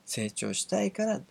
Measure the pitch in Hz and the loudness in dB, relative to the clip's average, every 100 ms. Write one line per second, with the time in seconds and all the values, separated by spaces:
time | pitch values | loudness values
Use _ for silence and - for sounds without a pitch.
0 | - - 107 - 107 95 - 190 202 - | -6 -2 -2 -2 -2 -2 0 2 2 2
1 | - - - | 0 0 -4